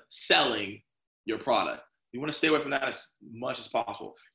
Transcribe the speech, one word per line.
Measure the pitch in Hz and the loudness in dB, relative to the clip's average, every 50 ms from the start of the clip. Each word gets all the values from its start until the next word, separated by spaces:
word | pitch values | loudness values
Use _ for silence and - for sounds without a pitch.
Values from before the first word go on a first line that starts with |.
| - _ | -12 _
selling | - - - - 170 165 147 127 113 104 101 98 104 107 _ _ _ _ _ _ _ _ _ | -8 -6 2 4 4 6 6 4 2 -2 -4 -6 -8 -12 _ _ _ _ _ _ _ _ _
your | 104 110 | -4 -4
product. | 104 - 135 117 104 90 73 - - - _ _ _ _ _ | -2 2 4 4 4 4 2 -2 -6 -10 _ _ _ _ _
You | - 123 | -8 -6
wanna | 143 156 151 | -4 -4 -2
stay | - - | 0 4
away | 156 156 143 | 4 4 4
from | 135 139 | 2 0
that | 139 135 135 | -2 0 -2
as | 127 120 - - - _ _ - - | -2 -4 -6 -12 -14 _ _ -20 -16
much | 113 113 127 131 127 - | -12 -6 -6 -6 -4 -6
as | - | -8
possible. | - - 117 - 101 104 - - - - - - _ _ | -2 -2 0 0 0 -6 -8 -10 -12 -14 -16 -20 _ _